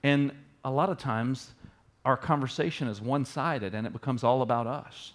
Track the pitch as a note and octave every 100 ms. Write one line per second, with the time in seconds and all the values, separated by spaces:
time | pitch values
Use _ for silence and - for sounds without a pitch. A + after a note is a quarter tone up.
0 | C#3 C#3+ C#3+ - - _ C3+ C3+ F#3 F3
1 | C3+ A2 A#2+ C3 - - - _ _ _
2 | C3 C3 - D3+ C3 - E3 - C3 G2+
3 | A2+ C#3+ C3 - D3 C#3+ G2+ G#2+ A2 -
4 | - B2 A#2 C3 A#2+ A#2+ A#2 C#3+ - -
5 | -